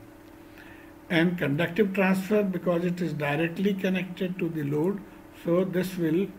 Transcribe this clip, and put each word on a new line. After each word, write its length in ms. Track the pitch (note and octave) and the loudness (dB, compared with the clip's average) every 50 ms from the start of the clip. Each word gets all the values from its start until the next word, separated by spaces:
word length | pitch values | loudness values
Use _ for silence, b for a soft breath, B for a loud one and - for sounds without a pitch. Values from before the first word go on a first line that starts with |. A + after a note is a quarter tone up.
| - - - - - B B B B B B B B B B B B B B B B - | -20 -20 -20 -20 -20 B B B B B B B B B B B B B B B B 0
And 260 | F3+ D#3+ E3 F3+ F3 | 2 4 4 4 2
conductive 600 | F3 - C#3+ C#3 D3 E3+ E3 - - G#3+ G3 F#3+ | 2 0 0 2 2 0 0 2 2 2 2 2
transfer, 480 | G3+ F#3+ F#3 F#3+ F#3+ - - G#3+ G#3 G#3 | 2 2 4 2 2 0 2 2 2 2
because 420 | F#3+ F3+ F3 - F#3 F3 E3+ F3+ | 2 -2 -2 0 0 0 2 0
it 160 | F3 F3 - | 0 -2 -2
is 100 | F3+ D#3+ | -2 -4
directly 600 | D3 C#3+ D3 C#3+ C#3+ D3+ E3 E3 E3+ F#3+ F#3+ G3+ G3 | -2 -2 -2 0 0 0 0 -2 0 0 0 0 0
connected 640 | - - F#3+ F#3 F#3 F3 - - - G3 F3 F3+ - | 0 0 0 0 0 -2 -4 -6 -4 -4 -4 -2 -2
to 120 | F#3 D#3+ | -4 -4
the 120 | D#3 D#3 | -2 -2
load, 400 | D3 C#3 D3 D3+ D#3 F#3 G3+ G3+ - B B B B B - - - | -4 -2 0 0 0 0 0 -4 -6 B B B B B -18 -8 -2
so 200 | E3+ E3+ F3+ F#3+ | 0 2 2 2
this 340 | E3 D#3+ F3+ F3+ F#3 - - | 2 0 0 -2 -2 -2 -2
will 300 | E3+ D#3+ D#3 F3 G3+ F#3+ - | 0 2 2 2 0 0 -4